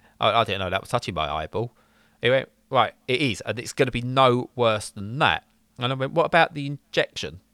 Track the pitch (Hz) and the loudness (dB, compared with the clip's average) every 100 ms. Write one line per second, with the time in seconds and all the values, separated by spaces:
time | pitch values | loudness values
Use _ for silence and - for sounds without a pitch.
0 | _ - 110 113 107 98 92 92 - 123 | _ -2 2 2 0 -2 -2 -4 -2 -6
1 | - 85 76 76 78 95 120 _ _ _ | -4 -4 -4 -4 -6 -6 -6 _ _ _
2 | _ _ 120 131 - _ - 131 107 - | _ _ 2 2 0 _ -2 2 2 0
3 | - 127 139 95 117 107 - - 131 120 | -2 0 0 -2 -6 -8 -6 0 0 0
4 | 123 131 127 123 - - 117 107 - - | -2 4 4 4 0 0 2 0 -4 -12
5 | 101 131 135 80 - _ _ - 123 135 | -8 0 0 0 -4 _ _ -6 -4 -4
6 | 135 156 151 170 160 147 139 143 _ - | -2 0 4 4 4 0 -8 -8 _ -2
7 | - - - 82 _ | -2 -4 -10 -12 _